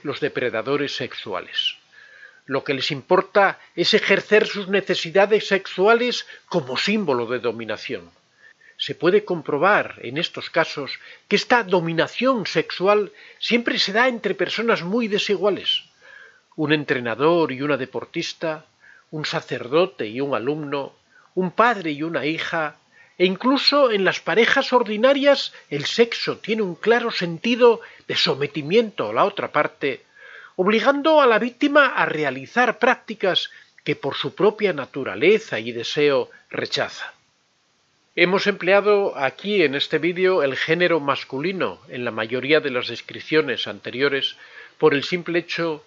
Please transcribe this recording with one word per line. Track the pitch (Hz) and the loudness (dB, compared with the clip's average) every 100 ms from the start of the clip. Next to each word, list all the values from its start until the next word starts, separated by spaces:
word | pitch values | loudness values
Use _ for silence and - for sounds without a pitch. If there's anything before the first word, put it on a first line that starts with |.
los | 151 127 | -10 -4
depredadores | 143 139 127 110 113 143 143 | -4 -2 -4 -4 -2 -2 -2
sexuales. | - 120 - - 90 - - - - _ - - - - _ - | -6 -8 -10 -10 -10 -6 -4 -4 -6 _ -20 -20 -20 -20 _ -6
Lo | 135 | -6
que | - | -4
les | 135 - | -4 -4
importa | 143 - 185 185 208 190 - - - | -6 2 2 2 2 2 0 -10 -4
es | 175 | 0
ejercer | 214 - 196 - 208 214 | 2 2 0 4 2 2
sus | 202 185 | -4 -2
necesidades | 196 190 175 165 196 202 208 - | -2 0 -4 0 2 4 2 2
sexuales | 190 - - 202 226 247 - - - _ | -2 -2 0 4 4 2 -4 -10 -18 _
como | 175 127 123 | -4 -2 -4
símbolo | - 214 175 123 117 | -2 0 0 -2 -2
de | 123 | -2
dominación. | 117 113 110 104 - 107 85 _ _ _ - _ - - | -2 -4 -6 -8 -8 -10 -12 _ _ _ -20 _ -20 -12
Se | - | -8
puede | - 170 202 - | 0 2 2 2
comprobar | 175 143 147 180 196 - - | -4 -2 0 2 2 0 -8
en | 117 139 | -8 -6
estos | 170 - - | -6 -8 -4
casos | 170 156 - 131 - - - _ | -2 -2 -4 -10 -12 -18 -20 _
que | 202 | -2
esta | - 247 | 2 2
dominación | 190 185 165 165 143 - 247 240 160 | 4 0 2 0 0 0 0 0 0
sexual | 165 151 - 185 214 185 - - - | -2 -2 0 2 2 0 -8 -20 -10
siempre | - 240 233 240 | -2 0 0 -2
se | - | -2
da | 208 254 | 2 0
entre | 233 196 | 0 -4
personas | - 175 - 233 175 | -2 -2 -2 0 0
muy | 170 226 220 | 0 -2 -2
desiguales. | 202 - 185 202 180 - - - _ - - - _ _ - | -2 -2 0 0 0 -2 -4 -4 _ -20 -20 -20 _ _ -4
Un | 147 | 0
entrenador | 151 139 131 120 110 151 175 147 | 0 0 -4 -2 0 2 2 0
y | 131 | -2
una | 147 131 | -4 -4
deportista, | 127 120 - 170 160 - 165 156 - _ _ - _ | -4 -8 -10 -8 -8 -6 -8 -8 -12 _ _ -20 _
un | 156 147 | -10 -6
sacerdote | 165 - 127 117 156 180 - 110 | -6 -6 -8 -2 0 0 -2 -8
y | 117 | -4
un | 143 | -4
alumno, | 120 120 156 143 143 135 - _ _ _ | -2 -2 -4 -6 -6 -8 -14 _ _ _
un | - 185 | -4 -2
padre | - 233 214 165 | 2 2 2 -4
y | 143 | -6
una | 160 156 | -4 -4
hija, | 143 160 - 170 151 - _ _ - - | -4 -4 -4 -4 -4 -8 _ _ -20 0
e | 180 | 0
incluso | 185 247 277 - 285 254 | 2 0 2 2 4 4
en | 208 180 | 4 0
las | - | 0
parejas | - 180 233 277 269 | 0 2 4 2 2
ordinarias | 254 208 214 254 277 285 277 - - _ | 0 0 2 2 4 4 4 0 -12 _
el | 143 | -8
sexo | 139 - 233 - - 123 | -4 0 0 0 -6 -6
tiene | - 220 | -4 -2
un | 196 | -2
claro | 160 202 233 233 | -2 2 2 0
sentido | - 170 165 226 233 240 220 - - - | -4 -4 -4 -2 4 6 6 -2 -20 -6
de | 165 | -2
sometimiento | - 135 143 160 143 214 220 - 110 | 0 0 -2 -4 2 2 2 -2 -2
a | |
la | 117 190 | 2 0
otra | - 123 | 0 -2
parte, | 151 147 - 143 120 _ _ - - - - | 0 -2 -2 -4 -4 _ _ -20 -20 -12 -2
obligando | 185 220 226 285 302 311 | 2 4 4 2 4 6
a | 262 | 6
la | 214 | 4
víctima | 240 - 294 294 269 | 2 -2 2 4 4
a | - 160 | 2 0
realizar | 156 147 131 131 233 247 - | 0 -2 -4 -4 0 0 2
prácticas | 247 233 - 208 190 165 - - - _ | 2 2 -4 -2 0 0 -2 -10 -20 _
que | - | -6
por | 143 139 | -4 -4
su | - 143 | -4 -8
propia | - 196 208 202 | 2 2 4 0
naturaleza | 151 127 143 120 95 156 214 - 113 | -2 -6 -6 -6 2 4 4 0 -6
y | 113 | -6
deseo | 117 113 151 147 131 113 - _ | -8 -4 2 2 2 -2 -10 _
rechaza. | - - - 110 - - - _ _ _ _ _ _ _ _ _ - | -8 -4 -4 -4 -6 -14 -16 _ _ _ _ _ _ _ _ _ 0
Hemos | 175 190 202 | 2 2 0
empleado | 196 170 202 202 202 196 135 | -2 2 2 4 2 2 -2
aquí | 135 - 202 208 | -4 -4 -4 0
en | 151 | 2
este | 139 - 151 | 0 -2 -2
vídeo | 165 175 185 185 | -2 0 0 2
el | 139 127 | 0 -2
género | - 165 180 165 | -2 0 2 0
masculino | 143 131 - 135 170 190 120 87 - | 0 -4 -4 -6 -6 -4 -4 -6 -12
en | 139 | -8
la | 120 | -6
mayoría | 110 110 127 135 156 | -6 -4 -4 2 2
de | 151 | 2
las | 123 117 | -4 -6
descripciones | 117 - 110 - 147 143 107 113 | -10 -14 -16 -2 0 0 -4 -6
anteriores | 101 120 120 143 139 - - - - - _ | -10 -10 -4 -2 0 -4 -8 -18 -20 -20 _
por | 156 | 2
el | 139 | 2
simple | 127 180 170 170 | 0 -6 -4 -4
hecho | 165 - 170 151 | -4 -4 -4 -6